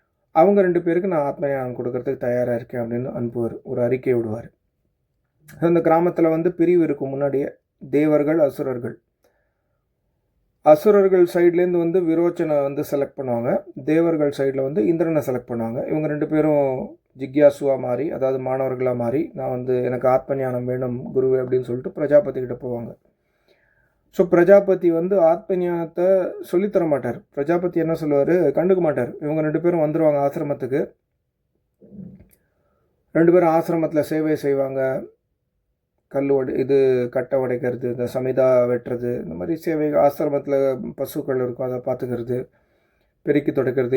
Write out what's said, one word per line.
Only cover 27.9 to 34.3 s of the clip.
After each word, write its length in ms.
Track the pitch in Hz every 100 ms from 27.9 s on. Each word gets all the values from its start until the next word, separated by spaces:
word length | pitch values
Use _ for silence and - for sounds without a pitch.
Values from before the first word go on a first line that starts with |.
சொல்லுவாரு, 600 | 160 156 143 139 180 156
கண்டுக்க 280 | 143 175 185
மாட்டார். 360 | 165 131 117 -
இவங்க 200 | 147 156
ரெண்டு 200 | 156 160
பேரும் 180 | 170 170
வந்துருவாங்க 500 | 151 156 160 147 139
ஆசிரமத்துக்கு. 640 | - 147 135 127 139 196 _ _ _ _ _ _ _ _ _ - - - - - _ _ _ _ _ _ _ _
ரெண்டு 200 | 156 170
பேரும் 180 | 175 170
ஆசிரமத்துல 500 | 160 160 165 156 151
சேவை 360 | 139 156 156